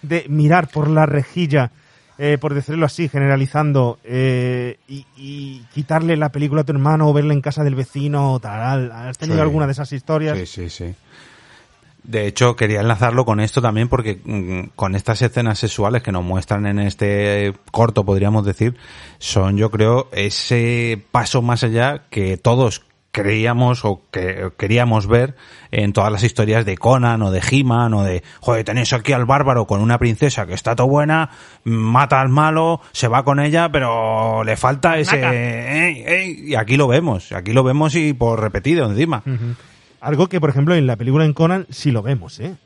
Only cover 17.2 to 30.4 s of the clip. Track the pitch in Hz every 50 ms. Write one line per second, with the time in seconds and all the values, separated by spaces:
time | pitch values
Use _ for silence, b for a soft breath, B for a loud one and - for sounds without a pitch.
17.2 | 104 104 101 101 101 101 98 - _ - - - 117 113 104 - 101 98 98 98
18.2 | 98 101 107 110 104 101 95 - 113 120 123 B B B B B B B B B
19.2 | - - - 110 95 95 98 101 107 110 104 104 107 107 120 123 131 - - -
20.2 | 101 101 - - - - 123 120 117 117 120 120 117 117 113 104 101 _ _ 123
21.2 | 113 - - 131 120 120 120 117 - 117 110 117 120 135 147 143 _ _ - 110
22.2 | 98 95 95 90 _ 131 117 123 131 117 92 - _ _ _ _ _ _ _ -
23.2 | 101 101 107 110 110 117 120 120 127 123 123 120 - 107 98 90 _ _ - 95
24.2 | 92 92 95 92 92 95 - _ - 98 107 120 120 120 113 110 98 98 113 120
25.2 | 123 139 139 B B B B B B B - 113 104 101 101 - 98 107 107 101
26.2 | 101 117 - - 110 104 107 117 113 101 95 90 - 117 127 131 123 120 117 113
27.2 | 107 98 95 90 - - - 135 139 127 117 120 120 117 110 104 101 98 90 90
28.2 | B B B B - - 120 113 110 - 107 123 123 - 139 123 107 - 139 123
29.2 | 123 113 135 139 143 135 131 120 110 - 107 98 104 113 117 120 127 120 113 -
30.2 | 147 143 - -